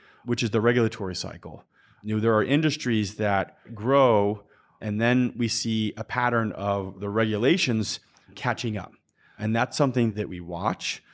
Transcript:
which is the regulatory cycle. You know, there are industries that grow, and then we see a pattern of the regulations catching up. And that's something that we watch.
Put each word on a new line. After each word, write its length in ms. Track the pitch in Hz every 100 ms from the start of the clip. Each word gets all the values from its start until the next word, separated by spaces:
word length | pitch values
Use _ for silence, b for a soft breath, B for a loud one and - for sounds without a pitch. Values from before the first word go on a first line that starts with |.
| b b
which 180 | 117 117
is 80 | 113
the 120 | 110
regulatory 520 | 117 120 110 - 95
cycle. 500 | 90 92 87 87 - _ b b b
You 120 | 107
know, 60 | 107
there 120 | 113
are 80 | 107
industries 760 | 95 147 156 - 127 110 98 101
that 580 | 107 98 - - -
grow, 720 | 107 113 139 127 104 101 107 b b b b
and 180 | 107 104
then 360 | 117 127 123 113
we 120 | 117
see 440 | - 113 110 107 -
a 60 |
pattern 480 | - 123 123 117 110
of 480 | - 101 101 95 92
the 100 | 101
regulations 880 | 107 113 107 127 185 131 110 104 - b b b
catching 440 | - 127 110 113 104
up. 140 | - - _ b b -
And 180 | 110
that's 220 | 113 123 -
something 360 | 139 123 117
that 160 | 101 80
we 100 | 87
watch. 640 | 85 85 104 180 - - b